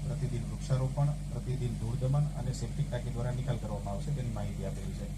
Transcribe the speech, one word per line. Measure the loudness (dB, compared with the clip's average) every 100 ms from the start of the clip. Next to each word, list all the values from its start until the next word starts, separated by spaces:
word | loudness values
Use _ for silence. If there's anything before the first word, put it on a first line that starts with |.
પ્રતિદિન | 2 0 0 0 -2
વૃક્ષારોપણ, | -2 2 2 2 4 2 2 -2
પ્રતિદિન | -4 -2 0 0 0
ધૂળ | 0 2
દમન | 4 4 4 2
અને | -2
સેપ્ટિક | 0 -2 0 0
ટાંકી | 0 -2
દ્વારા | 0 0 0
નિકાલ | 0 0
કરવામાં | 0 -2 -2 -2
આવશે, | 0
તેની | 0 0 -2
માહિતી | -2 -2 -2
આપેલી | -2 -4 -4
છે. | -4